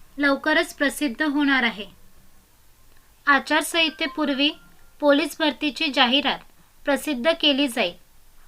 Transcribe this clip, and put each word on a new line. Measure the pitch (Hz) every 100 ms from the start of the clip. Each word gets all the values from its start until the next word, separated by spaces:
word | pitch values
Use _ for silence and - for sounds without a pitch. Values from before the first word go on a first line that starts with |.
| - -
लवकरच | 285 277 302 311 330
प्रसिद्ध | - 277 - 294 226
होणार | 311 285 277 262
आहे. | 233 196 190 - - - - - _ _ - - - - - _ -
आचारसंहितेपूर्वी | 277 269 302 320 339 320 - 320 - 285 262 285 330 - - - -
पोलीस | 294 285 320 -
भरतीची | 302 - 302 - 320 277
जाहिरात | 247 269 285 - - - - _ -
प्रसिद्ध | 269 294 254 247 330
केली | 302 269 285
जाईल. | 233 185 - - - - -